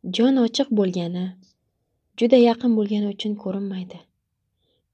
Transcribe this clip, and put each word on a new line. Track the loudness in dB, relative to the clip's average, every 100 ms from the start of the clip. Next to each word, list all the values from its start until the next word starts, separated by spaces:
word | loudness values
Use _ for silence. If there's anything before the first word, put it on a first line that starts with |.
Jon | -8 0 2 4
ochiq | 2 0 -2
bo'lgani, | 0 0 -2 -6 -6 -8 -10 _ _ _ _ _ _ _ -2
juda | 4 6
yaqin | 6 4 0 0
bo'lgani | 0 -2 -4
uchun | -6 -8
ko'rinmaydi. | -6 -8 -8 -8 -10 -12 -16 _ _ _ _ _ _ _ _ _